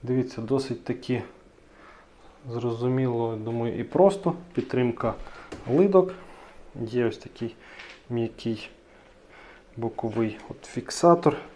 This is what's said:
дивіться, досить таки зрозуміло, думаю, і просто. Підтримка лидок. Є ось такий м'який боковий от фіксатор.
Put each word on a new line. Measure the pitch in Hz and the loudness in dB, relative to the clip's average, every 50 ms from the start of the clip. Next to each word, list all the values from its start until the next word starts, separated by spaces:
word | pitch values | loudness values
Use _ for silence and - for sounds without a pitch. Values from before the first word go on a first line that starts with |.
дивіться, | - 120 127 131 127 127 - - | -2 0 0 0 0 -2 -4 -8
досить | 113 110 135 131 135 - 120 117 - | -2 0 0 0 0 -2 -6 -8 -4
таки | - 123 - - - 127 117 101 - - - - - - - - - - - - - - - - - - - - - - - - 127 | -6 -6 -6 -2 -2 -2 -2 -2 -8 -16 -20 -20 -20 -20 -20 -20 -20 -20 -20 -20 -20 -20 -20 -20 -20 -20 -20 -20 -20 -20 -18 -12 -8
зрозуміло, | 117 120 113 123 117 113 120 127 127 131 131 127 120 117 117 113 113 | -6 -2 -2 -2 -2 0 0 2 2 2 2 2 2 2 0 0 -2
думаю, | 110 107 113 117 117 117 117 - - | -4 -4 -4 -2 -2 -2 -2 -2 -4
і | 113 | -6
просто. | - - 147 185 151 147 - - 170 170 - - - | 0 4 6 6 6 6 4 -2 -2 -2 -2 -8 -6
Підтримка | - - - - - 131 127 120 117 - - 113 - - - - - - - - - - - - | -4 -4 -2 0 0 2 2 2 0 0 -2 -4 -2 -4 -10 -14 -14 -18 -16 -16 -16 -12 -4 2
лидок. | 120 156 190 202 190 190 175 - - - - - - - - - - - - - - 117 | 4 6 6 8 8 6 6 6 -2 -12 -16 -18 -20 -20 -20 -20 -20 -20 -20 -18 -10 -8
Є | 117 110 113 123 120 | -8 -2 0 2 2
ось | 110 107 - | 2 0 -2
такий | - 98 - - 117 113 - - - - - - - - - - - - | -14 -18 -10 -8 -8 -8 -8 -12 -20 -20 -20 -18 -18 -18 -20 -20 -10 -4
м'який | 120 117 117 113 - - - 117 113 110 - - - - - - - - - - - - - - - - - - - - - - - | -2 -2 -2 -2 -4 -6 -4 -4 -4 -4 -6 -14 -18 -20 -20 -20 -20 -20 -20 -20 -20 -20 -20 -20 -20 -20 -20 -20 -20 -20 -20 -18 -10
боковий | - 113 110 - - - 113 107 117 113 110 107 - - - | -6 -6 -4 -4 -4 -6 -2 0 0 0 0 -2 -6 -12 -14
от | - - - | -16 -16 -16
фіксатор. | - - 135 - - - - - 175 170 170 - 156 143 - - - - | -10 -8 -8 -8 -6 -4 4 6 6 6 8 6 2 2 2 -8 -14 -20